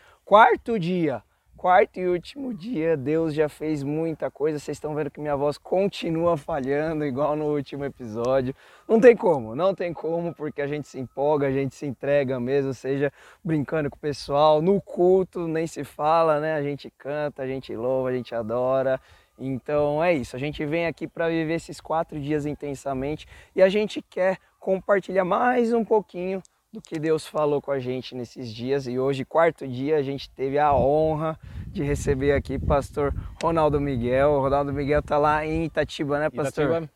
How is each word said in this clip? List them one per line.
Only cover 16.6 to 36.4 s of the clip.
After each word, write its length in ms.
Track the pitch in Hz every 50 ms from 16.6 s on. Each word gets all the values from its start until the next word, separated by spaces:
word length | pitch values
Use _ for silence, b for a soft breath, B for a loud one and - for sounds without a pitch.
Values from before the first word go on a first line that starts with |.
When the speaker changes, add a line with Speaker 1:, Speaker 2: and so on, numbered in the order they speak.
Speaker 1:
gente 280 | 143 143 143 - - - - -
canta, 460 | - 135 147 151 151 143 - - 135
a 20 |
gente 260 | 131 135 135 - - 104
louva, 320 | 107 120 127 131 131 127 127
a 40 |
gente 220 | 127 123 117 - 120
adora. 680 | 117 110 107 117 123 127 131 131 135 131 135 131 - b b b b b b b -
Então 680 | 127 135 135 120 - 151 147 147 147 147 147 151 170
é 100 | 180 170
isso, 220 | 135 117 - -
a 20 | 127
gente 260 | 139 151 139 - 156
vem 220 | 143 160 170 170
aqui 220 | 165 - - 160 -
pra 180 | - 170 165
viver 280 | 165 165 165 160 151 165
esses 260 | 165 - - 151 -
quatro 400 | - - 160 165 170 - 160 151
dias 240 | 139 147 156 151 143
intensamente 800 | 147 143 - 147 143 135 - - 139 135 127 135 143 156 - - B B B B B B
e 60 | 196
a 60 | 185 190
gente 320 | 190 208 214 196 - -
quer 340 | - _ - 185 185 190 190 - b b b b
compartilhar 640 | - 190 190 185 - - 208 190 - - 185 190 185
mais 480 | 175 196 233 247 247 254 247 233 226
um 120 | 233 233 208
pouquinho 560 | - 220 214 - _ - 175 180 185 190 190 - _ _ _ _ _
do 100 | - 220
que 160 | - - - 160
Deus 280 | 151 160 160 151 -
falou 340 | - - 156 151 147 147 139
com 120 | - 143
a 80 | 139 135
gente 340 | 123 123 127 127 - - 127
nesses 380 | 127 117 - - - 127 113
dias. 340 | 107 117 120 131 139 143 131
E 120 | 123 123 131
hoje, 260 | 131 139 139 135 127
quarto 420 | - - 160 170 165 - - 143
dia, 300 | 135 123 123 135 147 156
a 60 | 151
gente 260 | 135 135 139 131 - -
teve 280 | _ - 131 135 139 147
a 140 | 151 147 143
honra 640 | 123 120 135 147 156 156 156 156 151 160 160 156 - B B B B B B
de 140 | - 196
receber 500 | 143 143 143 - - 139 143 131 139 143
aqui 260 | 143 135 - - 131 135
pastor 540 | - - 147 139 127 - - 147 143 139 127 B B B B B
Ronaldo 380 | 156 170 165 165 156 151 143 147
Miguel. 520 | 143 143 135 117 117 120 127 135 139 151
O 80 | 147 139
Ronaldo 300 | 131 135 139 143 143 143
Miguel 300 | 139 143 143 135 147 147
tá 140 | - - 151
lá 280 | 147 147 151 151 151 156
em 200 | 156 160 165 165
Itatiba, 560 | 151 - 156 151 - - - 156 139 143 147
né, 100 | 151 147
pastor? 360 | - 139